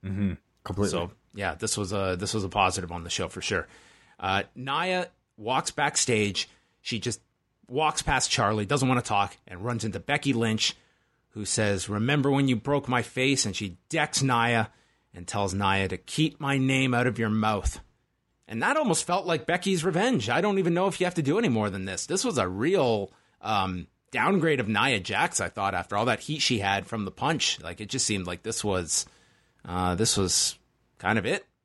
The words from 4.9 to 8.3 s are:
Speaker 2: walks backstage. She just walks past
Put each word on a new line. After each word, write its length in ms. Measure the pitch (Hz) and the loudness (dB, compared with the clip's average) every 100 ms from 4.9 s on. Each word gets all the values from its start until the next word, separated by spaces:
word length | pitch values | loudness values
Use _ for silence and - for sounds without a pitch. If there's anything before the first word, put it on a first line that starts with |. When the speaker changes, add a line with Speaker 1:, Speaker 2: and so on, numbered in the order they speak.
| 185 - - _ - | -2 -4 -12 _ -10
Speaker 2:
walks 340 | 107 131 - | -2 -2 -2
backstage. 800 | - 147 - - 110 101 90 - _ _ _ | -2 0 0 2 2 2 -2 -8 _ _ _
She 180 | - 113 | -8 -6
just 220 | 120 - _ _ _ _ - | -6 -8 _ _ _ _ -6
walks 340 | 131 156 - | 0 0 0
past 300 | - 131 - | 2 2 2